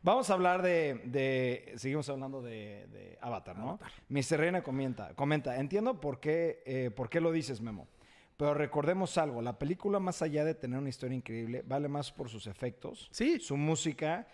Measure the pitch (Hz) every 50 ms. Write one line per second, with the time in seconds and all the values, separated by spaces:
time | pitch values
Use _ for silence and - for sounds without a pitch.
0 | - 175 208 262 254 - 196 185 180 180 180 185 185 180 175 165 160 147 131 113
1 | 123 123 123 139 135 135 135 131 127 123 123 - - - 107 117 - 135 139 151
2 | 139 143 139 135 135 135 135 135 120 120 113 110 104 104 101 101 95 92 104 98
3 | 95 90 - - - 123 120 92 - - 90 95 110 131 175 214 - - - -
4 | - _ 139 143 127 - 165 147 156 175 180 185 - 147 131 135 135 131 120 -
5 | 104 82 78 - 139 143 151 151 127 139 123 127 139 139 185 202 220 247 254 185
6 | - 196 180 - - 151 156 165 170 165 - - - 131 131 131 127 123 107 -
7 | 127 113 - 165 165 165 165 165 143 120 131 104 113 117 107 92 - - _ -
8 | - - - - - _ _ _ 147 147 147 147 151 131 - 147 143 151 180 190
9 | 190 165 - 175 160 147 123 117 117 123 113 - - 143 180 180 - 202 202 196
10 | 190 185 170 - 165 160 147 151 151 160 160 160 - 123 123 135 143 139 127 -
11 | - 123 131 127 120 - 117 117 117 113 120 127 - - 131 143 147 143 143 147
12 | 139 - - - 139 120 110 110 - 107 98 - - 123 104 - - - - -
13 | - - - - 226 294 339 262 - - 143 143 147 156 160 - - 160 147 -
14 | 156 151 165 196 233 -